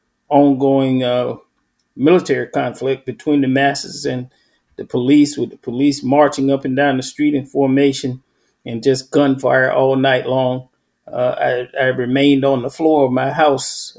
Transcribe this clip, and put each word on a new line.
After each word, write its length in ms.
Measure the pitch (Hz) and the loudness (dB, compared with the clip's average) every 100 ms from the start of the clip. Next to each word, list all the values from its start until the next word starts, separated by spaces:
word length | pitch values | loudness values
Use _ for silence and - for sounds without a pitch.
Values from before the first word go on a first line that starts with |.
| _ _ - | _ _ -2
ongoing, 760 | 143 143 131 139 135 135 127 | 2 2 2 2 2 0 0
uh, 320 | 127 123 123 117 _ _ _ _ _ | -2 -2 -4 -8 _ _ _ _ _
military 540 | - 139 180 175 127 120 | 0 4 4 2 -4 -2
conflict 580 | 143 131 - 131 135 - | -4 -4 -4 -4 -6 -8
between 340 | 120 156 143 | -8 -2 0
the 80 | 135 | 2
masses 560 | 131 139 135 - 143 | 2 0 -2 -8 -10
and 240 | 143 127 123 _ _ _ _ - | -8 -8 -10 _ _ _ _ -16
the 80 | |
police, 540 | - 127 123 147 143 - | -8 -2 2 4 4 0
with 120 | 117 | -8
the 60 | - | -8
police 460 | - 120 143 139 | -8 -2 -2 0
marching 480 | 123 143 143 143 135 | 0 2 2 2 -2
up 140 | 135 | -2
and 100 | 135 | -2
down 220 | 131 143 131 | 0 0 -2
the 60 | |
street 320 | 123 - 151 | -4 -2 -2
in 120 | 143 131 | -2 -4
formation 760 | 139 135 135 143 135 131 127 _ _ _ _ 123 | -2 2 2 2 0 -6 -8 _ _ _ _ -12
and 160 | 117 | -4
just 280 | 135 127 - | 0 0 0
gunfire 600 | 143 139 135 127 131 131 | 0 2 0 0 2 2
all 240 | 127 135 | 2 2
night 320 | 131 135 127 - | 2 2 0 0
long. 420 | 131 127 127 131 _ _ _ - | -2 -2 -4 -10 _ _ _ -12
Uh, 600 | - 127 - 131 123 123 - | -4 -2 -2 -2 -2 -6 -4
I, 0 | |
I 80 | 131 | -2
remained 560 | 127 123 135 143 139 | -2 -2 2 4 4
on 180 | 139 135 | 2 0
the 80 | 123 | -2
floor 340 | - 160 156 | -2 2 4
of 80 | 131 | 2
my 180 | 127 135 | 0 -2
house, 640 | 147 151 135 - - - | 2 2 2 -4 -8 -12